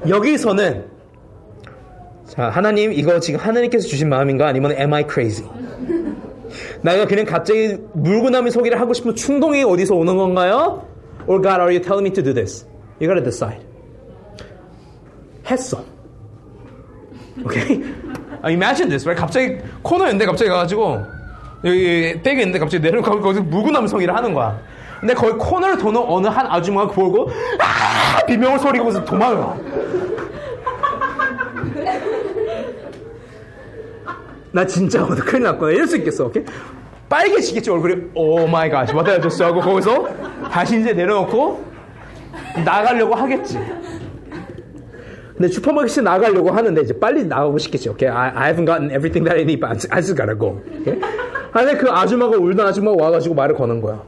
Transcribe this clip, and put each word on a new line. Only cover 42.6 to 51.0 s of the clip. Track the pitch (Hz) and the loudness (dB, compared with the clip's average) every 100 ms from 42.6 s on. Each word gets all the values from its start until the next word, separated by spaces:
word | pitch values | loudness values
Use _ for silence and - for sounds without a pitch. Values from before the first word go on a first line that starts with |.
나가려고 | 165 190 220 240 214 | 0 2 2 2 2
하겠지. | 226 269 269 - - - 349 - - - - - - - - - - - - - - - | 2 0 -2 -4 -8 -8 -10 -12 -12 -12 -14 -16 -16 -14 -18 -18 -20 -18 -20 -18 -18 -18
근데 | - 180 | 0 0
슈퍼마켓에 | 180 277 294 247 294 | 2 0 2 2 2
나가려고 | 208 185 226 185 175 | 2 4 4 4 4
하는데 | 190 226 156 | 4 2 2
이제 | 127 - | 0 0
빨리 | 214 294 | 2 2
나가고 | 185 131 147 147 | 0 0 0 0
싶겠지. | 147 135 113 | -2 -4 -4
오케이? | 107 131 | 0 0
I, | 120 127 | 2 -2
I | 117 139 | 0 0
haven't | 170 165 | 2 2
gotten | 165 147 | 2 0
everything | 147 160 165 | -2 0 0
that | 165 170 | 2 2
I | |
need, | 156 139 | 2 0
but | 120 107 - | -2 -4 -2
I | 190 | -2
just | 170 | 0
gotta | 156 107 107 | 0 0 0
go. | 107 98 - - | -2 -4 -12 -6
오케이? | - 381 | -4 -2